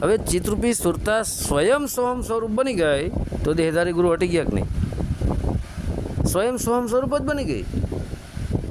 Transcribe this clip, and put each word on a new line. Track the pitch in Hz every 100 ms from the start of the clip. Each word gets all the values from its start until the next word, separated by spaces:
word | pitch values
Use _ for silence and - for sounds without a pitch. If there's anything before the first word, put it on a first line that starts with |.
હવે | 165 214
ચિત્રૂપી | - 180 202 202 240
સુરતા | 220 175 160 208 220
સ્વયં | 208 - - 143 185 285 285
સોહમ | 247 247 247
સ્વરૂપ | 220 226 226
બની | 220 262
ગઈ, | 196 156 139 170 - - -
તો | 147
દેહધારી | 160 160 160 175
ગુરુ | 170 175
હટી | 165 180
ગયા | 170
કે | 139
નહીં? | 98 92 - - - - - - - - - - - - - - -
સ્વયં | - 180 233 254
સોહમ | 233 240 233
સ્વરૂપ | 247 262 294
જ |
બની | 269 285
ગઈ. | 175 113 - - - - - - - - - - -